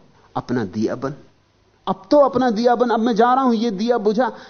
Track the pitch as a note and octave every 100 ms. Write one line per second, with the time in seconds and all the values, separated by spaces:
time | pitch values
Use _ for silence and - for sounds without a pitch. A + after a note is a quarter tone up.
0 | - _ _ - - B2 G2+ G#2 G#2+ G#2+
1 | C3+ D3 - _ _ _ _ _ - F#3
2 | - D4 C4+ B3+ B3+ G#3 A#3+ A#3+ A#3+ A#3+
3 | A3+ G#3 A#3+ B3+ C4 A3+ A#3 F#3 A3+ A#3+
4 | G#3 G#3+ A#3+ - -